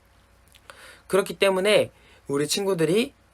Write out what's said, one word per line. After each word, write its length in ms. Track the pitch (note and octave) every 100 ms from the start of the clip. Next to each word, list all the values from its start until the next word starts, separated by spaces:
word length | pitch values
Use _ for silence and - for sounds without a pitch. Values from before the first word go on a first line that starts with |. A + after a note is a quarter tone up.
| _ _ _ _ _ _ - - - - -
그렇기 300 | F#3+ G3 F3
때문에 540 | G3 F#3 G3+ G3 A2+ - - - -
우리 200 | C#3+ D3
친구들이 680 | G3 G3 F3+ D#3 G3+ C4+ - _